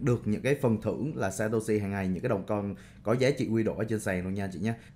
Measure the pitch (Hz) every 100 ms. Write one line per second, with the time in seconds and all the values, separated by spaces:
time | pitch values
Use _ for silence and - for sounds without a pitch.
0 | - 120 - 107 127 139 123 107 107 -
1 | 135 131 98 - 110 113 107 107 101 98
2 | 92 90 123 104 92 104 101 98 - -
3 | - 123 123 143 104 113 107 76 110 107
4 | 107 92 90 98 98 80 107 113 -